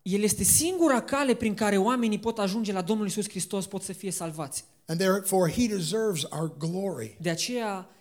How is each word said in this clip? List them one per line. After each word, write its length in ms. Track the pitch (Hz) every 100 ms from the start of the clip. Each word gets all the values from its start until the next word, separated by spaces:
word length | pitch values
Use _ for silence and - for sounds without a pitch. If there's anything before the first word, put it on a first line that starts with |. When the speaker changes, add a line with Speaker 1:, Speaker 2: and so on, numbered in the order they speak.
Speaker 1:
El 200 | 185 202
este 220 | 208 -
singura 580 | 202 - 320 370 330 247
cale 320 | 240 277 277
prin 200 | 233 226
care 240 | 202 208 202
oamenii 420 | 202 254 226 208
pot 180 | 220 220
ajunge 320 | 196 214 208
la 100 | 190
Domnul 240 | 175 220
Iisus 240 | 208 220 202
Hristos, 360 | 185 - 196
pot 160 | 190 190
să 120 | -
fie 180 | 185 196
salvați. 540 | 170 170 156 139 - - _
Speaker 2:
And 140 | - 165
therefore 520 | 190 196 190 190 170
he 160 | - 240
deserves 560 | 202 156 214 220 165 -
our 280 | 147 160 143
glory. 600 | 165 185 196 139 110 -
Speaker 1:
De 80 | 170
aceea 600 | 160 - 247 220 190 185 -